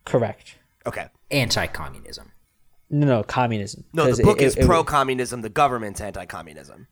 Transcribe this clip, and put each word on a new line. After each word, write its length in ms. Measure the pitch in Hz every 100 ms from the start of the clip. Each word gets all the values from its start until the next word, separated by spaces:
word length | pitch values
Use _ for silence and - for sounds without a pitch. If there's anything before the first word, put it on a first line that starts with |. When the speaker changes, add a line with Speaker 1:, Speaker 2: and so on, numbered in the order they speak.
Speaker 1:
Correct. 540 | - 131 110 104 - - _ _ -
Speaker 2:
Okay. 220 | 110 82 _ _
Speaker 3:
Anti-communism. 1000 | 143 117 - 85 - 78 - - - - _ _ _ _ _ _
Speaker 1:
No, 180 | 147 143
no, 160 | 120
communism. 640 | 104 - 123 110 101 - -
Speaker 2:
No, 100 | 160
the 60 | 147
Speaker 1:
'Cause 120 | 120
Speaker 2:
book 200 | - 208
Speaker 1:
it, 40 | 135
Speaker 2:
is 120 | -
Speaker 1:
it, 60 |
it 40 | -
Speaker 2:
pro-communism. 760 | 165 156 147 135 127 123 123
The 80 | 110
government's 520 | 104 143 123 107 95
anti-communism. 880 | 107 95 90 92 80 76 69 - 123